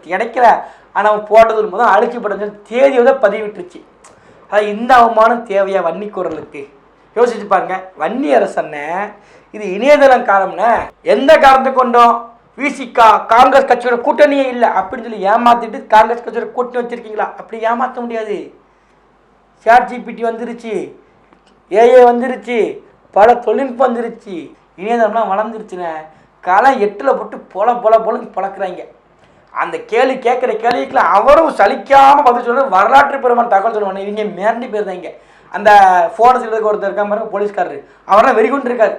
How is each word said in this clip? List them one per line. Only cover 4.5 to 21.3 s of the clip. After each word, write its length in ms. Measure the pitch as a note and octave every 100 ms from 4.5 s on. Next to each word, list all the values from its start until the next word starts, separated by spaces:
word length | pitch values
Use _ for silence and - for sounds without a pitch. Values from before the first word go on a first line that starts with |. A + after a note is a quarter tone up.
| G3+ G#3
இந்த 240 | G#3 A#3+ B3+
அவமானம் 520 | A3+ A3 A3+ A#3 -
தேவையா 320 | G3 F#3+ G3
வன்னி 280 | E3+ F3+ G#3
குரலுக்கு? 520 | F#3+ F3 D#3 C#3+ D3 C#3 _ _ _ _ -
யோசிச்சு 300 | A#3+ G#3 G3+
பாருங்க. 280 | G3 E3 F#3 - -
வன்னி 300 | D#3 A#3+ D4
அரசண்ணே, 520 | B3+ G3 F#3 D#3 D3+ D3 F3 G3+ G#3 _ _ _
இது 120 | G#3 G3+
இணையதளம் 520 | F#3+ C4 D4 C4+ B3 A#3
காலம்னே, 440 | G3 F#3 E3 A3 G#3+ - -
எந்த 300 | D#3 G#3 C#4 D#4
காரணத்தை 340 | C4+ C4+ A#3+
கொண்டும் 400 | A#3 B3 A#3+ A#3 A#3 - _ _ -
வி 120 | C#4
சி 140 | C4+ B3
கா 160 | - A3+ G3+
காங்கிரஸ் 520 | - A3+ C4+ C4+ C4+
கட்சியோட 280 | B3 B3 A#3+
கூட்டணியே 460 | C4+ D4 D4 C#4 C4
இல்ல 180 | A#3+ A#3
அப்படின்னு 400 | - F#3+ B3 A#3
சொல்லி 140 | A3 F#3+
ஏமாத்திட்டு 540 | A3+ A#3+ A#3+ A#3 C4+ -
காங்கிரஸ் 360 | A3 A3+ A#3+
கட்சியோட 260 | - A#3 G#3+
கூட்டணி 280 | - B3 B3
வச்சிருக்கீங்களா? 480 | A#3 A#3+ G#3+ G#3+ F#3+ -
அப்படி 220 | F#3 A3+
ஏமாத்த 360 | A3 A#3+ C4 B3+
முடியாது. 380 | A#3+ A#3 G#3+ F#3+ A#2 - _ _ _ _ _ _ _ _ _ _ -
சாட் 200 | A#3+ -
ஜி 140 | A#3+
பி 120 | G#3+
டி 120 | A#3
வந்துருச்சு, 520 | A3+ A3+ A#3+ A#3 A#3 G3 D3+ - _ _ _